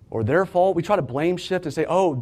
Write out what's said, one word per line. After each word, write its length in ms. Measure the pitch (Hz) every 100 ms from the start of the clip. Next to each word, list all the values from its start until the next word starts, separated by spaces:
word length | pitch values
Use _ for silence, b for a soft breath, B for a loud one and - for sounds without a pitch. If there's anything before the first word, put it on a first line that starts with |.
| -
or 160 | 113
their 220 | 110 165 190
fault. 280 | 180 185
We 80 | 175
try 140 | - 202
to 60 |
blame 340 | 127 127 165 180
shift 300 | - 185 165
and 80 |
say, 100 | 147 151
"Oh, 280 | 175 185 127